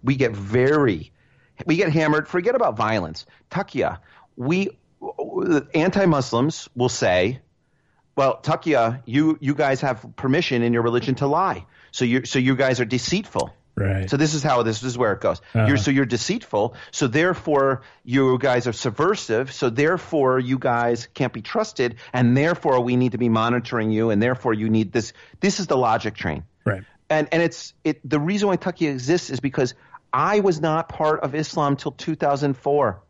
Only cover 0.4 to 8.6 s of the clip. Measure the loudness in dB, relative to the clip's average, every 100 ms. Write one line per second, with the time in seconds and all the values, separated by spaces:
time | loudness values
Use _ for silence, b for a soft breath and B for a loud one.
0.4 | -2 2 4 4 2 0 -6 B B B
1.4 | B B -2 0 2 2 2 2 0 -2
2.4 | 0 0 0 0 0 0 -2 -10 -18 b
3.4 | b -6 -4 -2 -2 -4 b b b -8
4.4 | -2 0 -2 -6 _ _ -14 -10 -8 -4
5.4 | 0 0 0 0 0 2 2 2 0 0
6.4 | -2 -4 -12 -2 -2 0 0 2 0 -2
7.4 | _ _ _ _ _ _ _ 0 0 0
8.4 | -2 -2